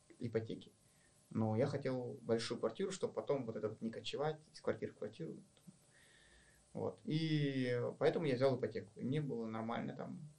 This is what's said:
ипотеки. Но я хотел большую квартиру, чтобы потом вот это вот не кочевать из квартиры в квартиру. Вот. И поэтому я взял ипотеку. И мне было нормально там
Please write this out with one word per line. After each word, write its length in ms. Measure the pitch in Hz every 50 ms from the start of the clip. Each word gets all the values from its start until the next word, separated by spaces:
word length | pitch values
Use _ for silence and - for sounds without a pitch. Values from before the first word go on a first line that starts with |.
| _ - - -
ипотеки. 520 | 127 113 107 113 110 110 - 90 - - - _ _ - - - - - - - - -
Но 280 | - 110 110 110 110
я 100 | 113 131
хотел 500 | - - - - 131 131 127 123 120 - -
большую 380 | 113 113 113 117 - - 120 113
квартиру, 320 | - 113 - - 190 185
чтобы 220 | - - - 117 -
потом 320 | 113 - - 143 131 123
вот 120 | 113 110
это 120 | 110 107 104
вот 120 | 107 -
не 100 | 113 113
кочевать 480 | 113 - - - - 127 147 156 156 151 - - -
из 80 | -
квартиры 320 | - - - - - - -
в 40 |
квартиру. 380 | - - - - - 160 - - - - - - - - - - - - - - - - - - - - - - - - - - - - _ -
Вот. 240 | - 104 - - - -
И 800 | - 151 160 160 160 151 147 147 139 135 131 127 123 123 120 120 110 107 -
поэтому 260 | 135 160 160 - 165
я 100 | 143 127
взял 220 | 117 135 135 127
ипотеку. 340 | - 113 - - 107 - - - 107
И 40 | 113
мне 180 | 120 139 156
было 260 | 147 131 120 117 113
нормально 480 | 110 110 113 113 113 120 123 - - -
там 220 | - - - - - - - -